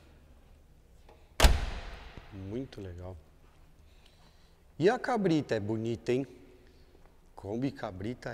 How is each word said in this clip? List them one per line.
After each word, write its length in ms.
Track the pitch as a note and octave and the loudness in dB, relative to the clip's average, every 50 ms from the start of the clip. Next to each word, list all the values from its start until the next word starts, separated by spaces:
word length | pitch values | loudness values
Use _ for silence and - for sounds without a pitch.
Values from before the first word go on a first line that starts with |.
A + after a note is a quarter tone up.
| - - - - - - - - - - - - - - - - - - - - - - - - - - - - - - - - - - - - - - - - - - - - - - - G2 G2 G2 | -20 -20 -20 -20 -20 -20 -20 -20 -20 -20 -20 -20 -20 -20 -20 -20 -20 -20 -20 -20 -20 -20 -20 -20 -20 -20 2 6 8 8 8 8 4 -2 -6 -8 -10 -10 -12 -14 -16 -16 -18 -18 -18 -14 -12 -10 -8 -6
Muito 320 | G#2 B2 C3+ C3 - A2+ G2+ | -6 -6 -8 -8 -10 -12 -12
legal. 340 | F#2 F2+ F2 F2+ F#2 F2+ E2 - - - - - - - - - - - - - - - - - - - - - - - - - - - - - - - - | -10 -10 -10 -12 -12 -12 -14 -16 -20 -20 -20 -20 -20 -20 -20 -20 -20 -20 -20 -20 -20 -20 -20 -20 -20 -20 -20 -20 -20 -20 -20 -20 -20 -20 -20 -20 -20 -4 2
E 120 | C#3+ G3 | 4 4
a 80 | B3 A#3+ | 4 4
cabrita 560 | - - B3+ A3+ F#3+ F#3+ D#3+ D3+ - - A#2 | 0 0 0 2 4 4 4 4 4 2 0
é 60 | A2 | 0
bonita, 520 | G2+ G#2+ A2 A2 A2 A#2 A#2 A2+ - - A#2+ | 0 0 -2 0 0 -2 -2 -2 0 0 2
hein? 140 | B2+ C#3 - - - - - - - - - - - - - - - - - - - - - - | 2 0 -2 -8 -18 -20 -20 -20 -20 -20 -20 -20 -20 -20 -20 -20 -20 -20 -20 -20 -20 -20 -20 -20
Kombi 360 | - - G2 G#2 A#2+ C3 C#3 | -14 -8 -6 -4 -2 -2 -2
cabrita 600 | - - - A2 F#2 F2+ G2 A2 B2+ B2 - B2+ | -4 -4 -8 -8 -6 -4 -4 -6 -6 -6 -8 -6